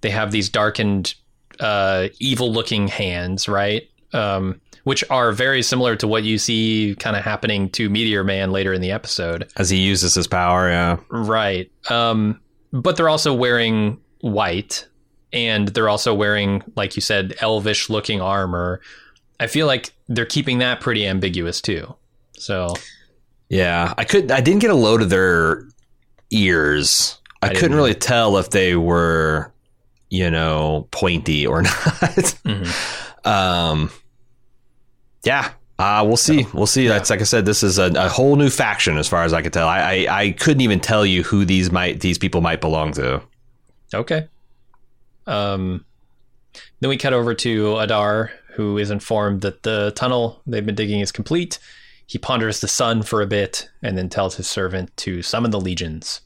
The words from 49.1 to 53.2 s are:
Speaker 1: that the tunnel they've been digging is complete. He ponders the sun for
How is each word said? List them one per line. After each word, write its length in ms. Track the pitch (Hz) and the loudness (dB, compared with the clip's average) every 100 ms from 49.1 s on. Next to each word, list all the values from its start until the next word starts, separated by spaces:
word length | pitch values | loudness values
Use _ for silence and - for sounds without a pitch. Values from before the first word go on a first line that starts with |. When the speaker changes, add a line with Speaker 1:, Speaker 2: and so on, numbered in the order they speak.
| 110 104 98 | 0 0 -2
Speaker 1:
that 200 | 101 - | -4 -4
the 300 | 113 107 104 - | -4 -2 -2 -2
tunnel 460 | 127 123 117 113 - | -2 0 -2 -6 -8
they've 180 | 113 | -4
been 100 | 104 | -4
digging 260 | 104 107 104 | -4 -2 -2
is 120 | 101 | -4
complete. 460 | - 110 170 175 - - - - - - | -6 -4 -4 -4 -10 -16 -20 -20 -20 -12
He 120 | - | -10
ponders 420 | - 127 110 104 | -4 -2 -2 -4
the 80 | 101 | -4
sun 340 | - 120 113 | 0 0 0
for 200 | 107 110 | -2 -2